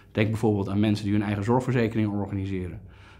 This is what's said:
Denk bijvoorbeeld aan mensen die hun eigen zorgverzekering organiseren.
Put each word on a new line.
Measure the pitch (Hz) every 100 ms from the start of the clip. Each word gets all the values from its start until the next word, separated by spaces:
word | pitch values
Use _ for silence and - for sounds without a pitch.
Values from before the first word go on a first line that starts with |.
| -
Denk | - 110
bijvoorbeeld | 107 113 101 92
aan | 98
mensen | 107 104 98
die |
hun | 104
eigen | 104 101
zorgverzekering | 104 123 123 123 113 113 107
organiseren. | 101 98 101 98 95 90 80 - - - -